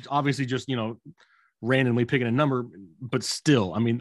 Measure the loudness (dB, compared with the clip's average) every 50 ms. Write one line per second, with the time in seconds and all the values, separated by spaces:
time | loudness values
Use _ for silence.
0 | -2 -2 -2 0 2 0 0 0 -2 -4 -4 -4 -4 -4 -4 -2 -4 -4 -6 -10
1 | -14 -20 -20 _ _ _ _ _ _ _ _ _ -2 2 2 4 4 4 2 2
2 | 2 2 0 0 0 0 2 2 2 2 0 -2 -4 -6 -12 -20 -20 -20 -18 -16
3 | -8 -4 -4 -4 -4 -4 -8 -2 2 4 4 4 4 2 0 0 0 0 0 -2